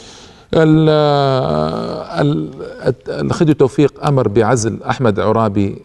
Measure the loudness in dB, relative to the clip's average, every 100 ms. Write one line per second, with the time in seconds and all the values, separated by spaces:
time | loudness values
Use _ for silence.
0 | -20 -20 -20 -20 -4 2 4 4 4 2
1 | 2 2 2 0 0 -2 -2 -4 -6 -10
2 | -8 -2 0 -2 -6 -12 -14 -6 -6 -4
3 | -8 -6 -4 0 0 4 2 2 0 0
4 | -2 0 2 2 2 0 -2 -4 -6 -2
5 | 0 0 0 0 0 0 -2 -4